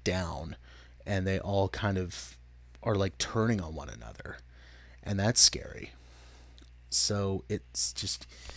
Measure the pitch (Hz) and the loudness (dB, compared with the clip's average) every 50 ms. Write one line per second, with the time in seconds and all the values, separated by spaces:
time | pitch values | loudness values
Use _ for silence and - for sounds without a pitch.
0 | - - 90 92 90 80 76 67 80 - - - - - - - - - - - | -2 0 0 0 0 -2 -4 -6 -8 -8 -10 -12 -16 -20 -20 -20 -20 -20 -20 -10
1 | - - 101 95 92 95 95 - - 101 98 98 98 92 - - 113 101 98 92 | -4 -2 0 2 2 2 2 0 0 2 2 2 2 2 0 0 0 2 2 2
2 | 92 87 - - - - - - - - - - - - - - - 117 104 95 | 0 -2 -6 -10 -12 -12 -14 -18 -20 -20 -20 -20 -20 -20 -14 -6 -2 0 2 2
3 | 98 92 - - - - - 113 110 117 113 98 85 80 80 73 71 - - 57 | 2 2 0 -2 -4 0 2 2 4 4 2 2 0 -4 -6 -8 -8 -10 -12 -12
4 | 55 55 - - - - - - - - - - - - - - - - - - | -14 -14 -14 -12 -12 -12 -12 -14 -16 -20 -20 -20 -20 -20 -20 -20 -20 -20 -18 -10
5 | - - 101 98 98 113 - - - - - - - - - - - - - - | -4 -2 0 2 2 4 6 8 8 8 6 2 -8 -10 -12 -12 -14 -14 -16 -18
6 | - - - - - - - - - - - - - - - - - - - - | -20 -20 -20 -20 -20 -20 -20 -20 -20 -20 -20 -20 -20 -20 -20 -20 -6 -2 0 2
7 | - - 104 101 98 98 98 95 - - 104 - - - - - - - - - | 2 2 2 2 2 0 0 -2 -2 -2 -4 -4 -4 -4 -4 -2 -2 -2 -2 -4
8 | 104 - - - - - - - - - - | -4 -4 -4 -6 -8 -14 -18 -16 -14 -14 -14